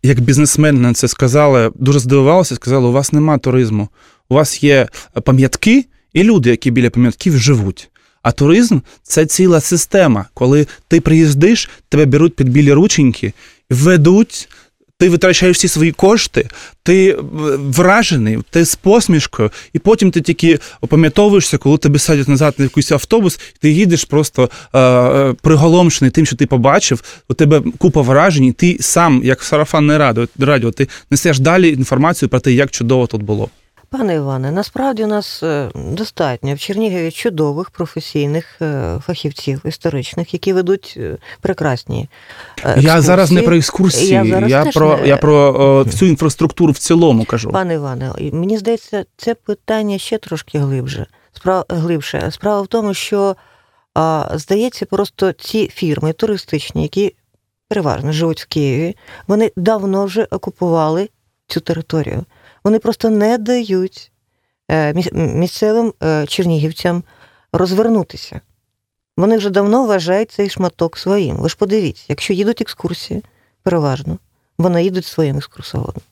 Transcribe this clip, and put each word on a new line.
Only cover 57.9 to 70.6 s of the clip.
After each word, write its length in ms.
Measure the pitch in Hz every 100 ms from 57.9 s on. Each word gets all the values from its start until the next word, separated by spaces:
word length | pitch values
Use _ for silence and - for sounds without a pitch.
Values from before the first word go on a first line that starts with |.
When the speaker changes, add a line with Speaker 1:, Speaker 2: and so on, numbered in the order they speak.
| 90 151
Speaker 2:
живуть 300 | 156 165 160
в 40 | -
Києві, 500 | 160 143 127 165 - _ - -
вони 240 | 208 226 -
давно 480 | 180 220 196 190
вже 200 | 196 190 220
окупували 800 | - - - 180 165 156 160 202 _ _ _ _
цю 140 | -
територію. 640 | - 165 160 165 143 - - _ _ _
Вони 140 | 202 220
просто 320 | 220 220 226
не 280 | 214 208 240
дають, 760 | 214 247 220 185 185 - - _ _ _ _ _ _
е, 220 | 160 151
міс-, 180 | 160 175 - 160 139
місцевим, 560 | 175 - 214 220 233 -
е, 240 | 160 156 147
чернігівцям 720 | - 175 165 156 160 180 175 - _ _ _ _
розвернутися. 880 | 165 180 190 226 226 175 - - - _ _ _ _ _ _ _ -
Вони 200 | 190 226
вже 120 | 202
давно 360 | 190 202 233 247
вважають 440 | 196 165 190 220
цей 200 | - 202
шматок 480 | -